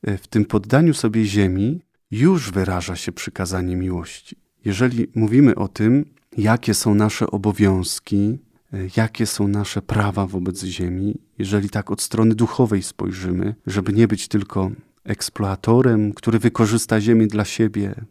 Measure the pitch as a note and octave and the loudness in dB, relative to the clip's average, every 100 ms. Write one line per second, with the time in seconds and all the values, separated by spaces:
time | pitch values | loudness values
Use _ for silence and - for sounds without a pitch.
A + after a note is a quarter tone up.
0 | - G2 - A2 G#2 G#2 G#2 C3 E3 D3+ | -4 -6 -2 0 0 -2 2 2 4 2
1 | A2+ A2 G#2+ G2 F#2+ F#2 G#2+ E3+ _ _ | 0 0 0 2 2 2 -2 -4 _ _
2 | _ G#2+ D3+ F#3 A2 F#2+ F#2 F#2 F2 F2+ | _ 0 2 2 0 -2 -2 -2 -6 -8
3 | - - - - F2+ F#2 F2+ F2+ F#2 F2 | -8 -10 -12 -6 -4 -4 -4 -4 -4 -6
4 | E2 - - - _ _ G#2+ G2 B2+ A#2 | -8 -16 -20 -20 _ _ -6 0 0 0
5 | - A#2+ A2 A#2+ C#3+ - G2 - A2 C3+ | -4 0 2 6 6 4 -2 0 2 2
6 | D3 _ _ - G#2 A2 - G#2 - G#2 | 0 _ _ -2 2 2 2 0 2 2
7 | G#2 - A2+ G#2 G#2 G2 G2+ F#2+ F2+ - | 2 0 -4 0 -2 2 2 2 -2 -8
8 | - G2+ G2+ C3 _ _ _ G2 F#2 - | -2 0 0 -2 _ _ _ -10 -4 -2
9 | A2 - A2 - G2+ G2+ G#2 - - G#2+ | -2 -2 -4 0 0 0 -2 -6 -4 -2
10 | G2+ F#2+ G2 F#2+ F2+ F2+ F#2 F2 F2+ F#2 | 0 -2 -4 -4 -6 -6 -8 -6 -6 -4
11 | G2+ - _ - G2 G#2 G2 G#2+ G2+ G2+ | -4 -6 _ -10 -2 -2 -2 -6 -6 -8
12 | - A2 A2+ A2 A2+ - A#2+ G2+ - - | -4 2 2 4 0 2 2 2 -4 -8
13 | F#2+ F#2 F#2 F2+ F#2+ A2 - G2+ F#2 G#2 | -8 -6 -4 -2 -4 -6 -4 -4 0 4
14 | A2+ G2+ - G#2+ G2 - F#2+ G#2+ _ _ | 4 2 -2 -4 -2 -4 -4 -6 _ _
15 | - G#2 - - G2+ F#2+ - A#2 C3 A2 | -10 -8 -8 -4 -4 -2 2 4 6 4
16 | G#2 G2+ - A2+ A2+ - A2 A2+ - A2 | 0 -2 2 4 2 2 2 2 0 0
17 | G#2+ A2+ A2 G#2 G2+ - A2 G#2 G2+ G2+ | 4 4 4 2 -4 0 0 0 -6 -8
18 | A2 | -14